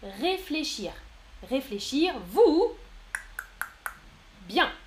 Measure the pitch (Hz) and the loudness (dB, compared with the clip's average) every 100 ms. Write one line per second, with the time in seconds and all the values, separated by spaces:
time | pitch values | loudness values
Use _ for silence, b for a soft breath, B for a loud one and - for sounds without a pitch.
0 | 202 196 302 381 370 302 294 - 180 - | -12 -4 -2 -2 -2 -4 -4 -6 -8 -10
1 | - - - - 180 254 262 202 - 269 | -18 -20 -20 -18 -4 -4 -2 -8 -2 0
2 | 339 262 175 240 453 311 453 - - - | 0 0 -4 6 8 8 4 0 -16 -20
3 | - - - - - - - - - - | -10 -10 -10 -16 -16 -12 -12 -10 -14 -14
4 | - - - - 180 214 339 - | -20 -20 -20 -20 -4 2 2 0